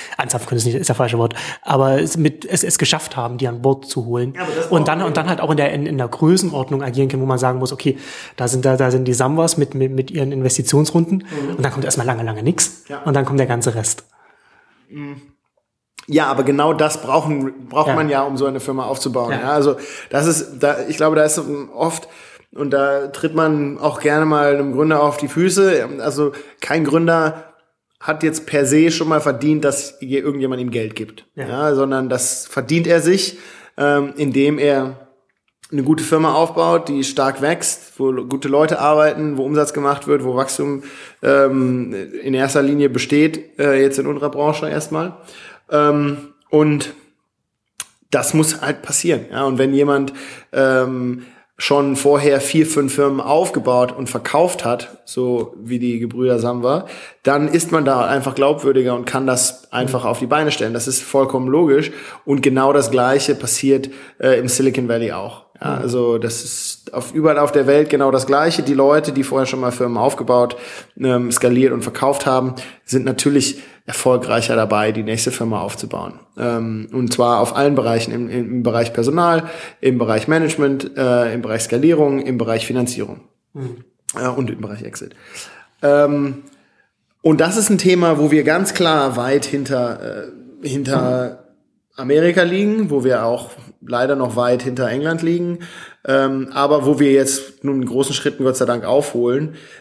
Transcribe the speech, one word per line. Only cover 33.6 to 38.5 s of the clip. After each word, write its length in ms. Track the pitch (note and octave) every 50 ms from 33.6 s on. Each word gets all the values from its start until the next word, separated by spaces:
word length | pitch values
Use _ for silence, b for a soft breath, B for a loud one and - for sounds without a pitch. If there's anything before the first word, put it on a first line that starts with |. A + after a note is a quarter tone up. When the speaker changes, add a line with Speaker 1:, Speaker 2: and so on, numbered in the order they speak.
| B B B
Speaker 2:
ähm, 340 | - C#3+ C#3+ C#3+ C#3+ C#3+ C#3 C#3
indem 400 | D#3 D3 C3+ A#2+ C3+ C#3 D3 D3+
er 420 | C3 D3 C#3+ C#3 C3+ C3+ C3 C3 B2 - _ _ _ _ _ _ _ _ _ _ _ - -
eine 120 | D3+ C#3 B2+
gute 200 | D3 D#3 D#3 -
Firma 300 | - D#3+ D#3 D#3 D3+ C3+
aufbaut, 560 | D#3 E3 D#3+ - E3 E3 E3+ E3+ E3 E3+ C#3+
die 140 | C#3+ C#3 C3+
stark 380 | C3+ - C#3+ C3 C3+ C3+ C3+
wächst, 520 | C#3 D3+ E3+ E3+ - - - - - - -
wo 140 | - C3+ C3
lo-, 140 | C3 B2 -
gute 220 | B2+ C3+ C3+ -
Leute 320 | C3+